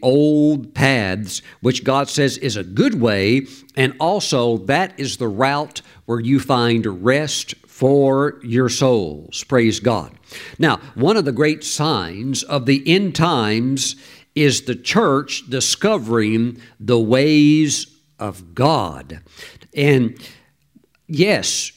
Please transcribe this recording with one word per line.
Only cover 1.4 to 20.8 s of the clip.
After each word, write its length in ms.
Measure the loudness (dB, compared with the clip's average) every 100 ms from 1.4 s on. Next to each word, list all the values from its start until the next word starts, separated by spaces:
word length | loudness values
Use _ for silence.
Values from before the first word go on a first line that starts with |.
| -14 -4
which 240 | -2 -2 0
God 240 | 0 -2
says 280 | 0 -2 -2
is 180 | -6 -6
a 60 |
good 360 | -6 0 0 2
way, 480 | 0 2 2 2 -2 -14 -12 -2
and 160 | -2 0
also 560 | -2 -2 -2 -2 0 -2
that 420 | 0 -2 -2 -6
is 160 | -10 -6
the 140 | -6
route 520 | 0 0 0 -6 -12 -18 -20 -6
where 120 | -4
you 220 | 2 0
find 640 | 2 2 2 2 0 -2 0
rest 500 | 2 0 -6 -8 -14 _
for 720 | 0 2 4 4 2 0 -4
your 280 | -2 0 0
souls. 720 | 2 2 2 -2 -8 -12 -14
Praise 360 | -2 2 2 0
God. 320 | -2 -2 -6 -18 _ -20 -18 -2
Now, 220 | -2 -2 -6 -2
one 220 | 2 2
of 80 | 0
the 60 |
great 320 | 0 0 -2
signs 800 | -8 -4 -2 -2 -4 -8 -6 -6
of 240 | -4 -2 0
the 160 | 0 2
end 280 | 2 0 0
times 840 | 0 0 0 0 -2 -2 -4 -8 -18 -20 _
is 280 | 0 0 0
the 140 | -4 -8
church 680 | -2 0 2 0 -2 -10 -8
discovering 1080 | -4 -4 -2 0 -2 0 0 2 0 -2 -6 -20 _
the 200 | 0 0
ways 880 | 4 2 4 6 6 6 2 -2 -8 _ _ _
of 380 | -10 -10 -14 0
God. 640 | 2 2 -2 -8 -16 -18 -20 -20 -20 -20 -12 0
And 420 | 4 4 2 -4 -18 -20 _ _ _ _